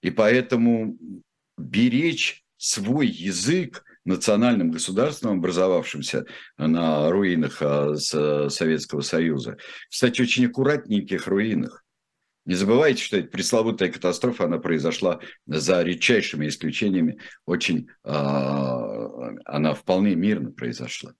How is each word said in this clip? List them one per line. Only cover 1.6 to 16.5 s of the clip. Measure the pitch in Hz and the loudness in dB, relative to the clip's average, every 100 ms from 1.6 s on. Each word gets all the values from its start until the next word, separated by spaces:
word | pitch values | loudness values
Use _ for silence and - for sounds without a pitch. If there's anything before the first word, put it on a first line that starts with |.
| 71 98 123 123 165 - - - _ _ | -4 2 4 4 0 0 -4 -4 _ _
свой | - - 101 143 127 | -6 -4 0 2 0
язык | 82 90 87 104 180 170 - _ _ | 0 -6 -2 0 0 -2 -10 _ _
национальным | - 92 - 104 120 113 82 | -4 -2 2 4 4 4 2
государством, | 80 - 95 110 147 117 98 | -2 -4 0 0 -2 -4 0
образовавшимся | 87 87 92 90 - 73 69 65 - - - _ | 0 2 4 2 0 -8 -4 -6 -6 -16 -20 _
на | 80 82 82 76 78 | 0 2 2 2 2
руинах, | 92 98 85 73 - | 2 2 2 0 -2
а, | 73 73 73 | 0 2 2
с-, | 76 - 78 76 73 71 | 0 -2 0 2 2 0
Советского | - 82 78 - 71 | 0 0 0 -2 -6
Союза. | 69 82 82 71 58 - - - - | -2 0 0 -2 -6 -12 -16 -18 -12
Кстати, | - 127 - | 0 0 2
очень | 120 127 120 | 0 2 2
аккуратненьких | 127 139 147 - 104 - 92 - | 2 0 0 0 -2 0 -4 0
руинах. | 98 110 92 - - _ _ _ _ _ _ | 0 0 -2 -4 -10 _ _ _ _ _ _
Не | - 90 | -4 -2
забывайте, | 98 120 151 123 | 4 4 4 2
что | - 101 | 0 -2
эта | 85 | -2
пресловутая | 95 90 117 113 110 92 | -4 0 2 2 0 -2
катастрофа, | - 90 85 123 120 87 | 0 -2 0 -2 0 -2
она | 80 | -2
произошла | 87 80 73 80 92 76 - - - | 0 0 0 0 -2 -2 -8 -20 -6
за | 78 76 90 | -4 2 2
редчайшими | 85 90 - 113 - 76 | 2 0 2 2 2 -4
исключениями, | 76 | -6